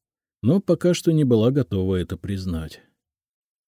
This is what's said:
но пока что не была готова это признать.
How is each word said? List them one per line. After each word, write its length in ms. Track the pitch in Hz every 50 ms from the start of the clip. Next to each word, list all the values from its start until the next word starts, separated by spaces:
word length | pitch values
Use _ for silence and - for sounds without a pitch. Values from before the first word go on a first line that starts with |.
| _ _ _ _ _ _ _ _ -
но 180 | 110 165 196
пока 320 | - - 175 - - 175 175
что 200 | - - 170 160
не 120 | 156 151
была 260 | 127 120 107 107 123
готова 460 | 135 147 127 - - 95 92 95 95
это 200 | 90 87 - 92
признать. 640 | 82 - 90 101 95 92 92 85 80 80 76 - - _ _ _ _ _ _ _ _ _ _ _ _ _ _ _ _ _